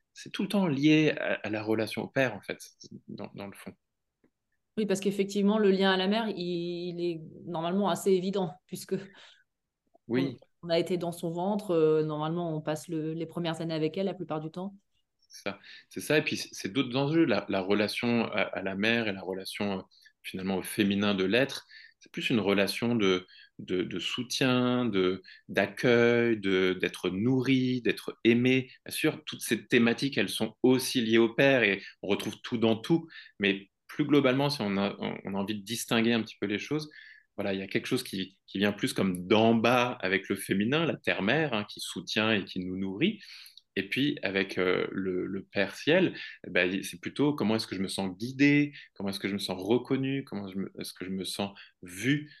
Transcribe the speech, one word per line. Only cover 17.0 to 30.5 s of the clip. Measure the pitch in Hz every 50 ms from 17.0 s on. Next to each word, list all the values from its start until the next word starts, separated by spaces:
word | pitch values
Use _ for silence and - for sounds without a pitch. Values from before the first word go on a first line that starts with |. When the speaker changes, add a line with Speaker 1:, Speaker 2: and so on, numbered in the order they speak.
| 143 143 156 165 165
Speaker 1:
La, | 143 104 98 - -
la | 98 95 92
relation | 95 104 104 107 101 - - - 120 120 117 110
à, | 104 101 107 98
à | - - 90 92
la | 98 95
mère | 98 104 113 117 117 113 107
et | 95
la | 95 92
relation, | 87 95 95 95 - - - 104 101 98 92
euh, | 92 _ _ _ _ - _ _ -
finalement | - - 92 92 95 95 92
au | -
féminin | - - - 107 98 101 101 101 104 101
de | 92 92
l'être, | 92 101 120 139 135 - - - _ - - - - _ _
c'est | _ - -
plus | - - -
une | 139 110
relation | 95 98 98 98 98 95 - - 120 117 120
de, | 117 101 95 92 90 90 _ - - - - _ -
de, | 101 - 92 90 92
de | - - 92
soutien, | - - - - 120 120 - - 139 127 127 123 123 123 123 123 123
de, | 117 98 95 92 90 92 92 - - - - _ -
d'accueil, | - 98 98 98 - - - 135 120 117 117 117 120 120 117 117 117 107
de, | 95 98 95 92 92 92 92 92
d'être | 92 90 - - - 92
nourri, | 90 95 107 123 131 131 123 131 135 131 127 127 127 127
d'être | 117 107 - - - - - _ -
aimé. | 113 117 120 123 127 127 131 127 - - - -
Bien | - -
sûr, | - - 156 - - -
toutes | - - - -
ces | - 120 104 -
thématiques, | - - 123 117 117 120 - - 139 135 120
elles | 104 95
sont | - - 113 113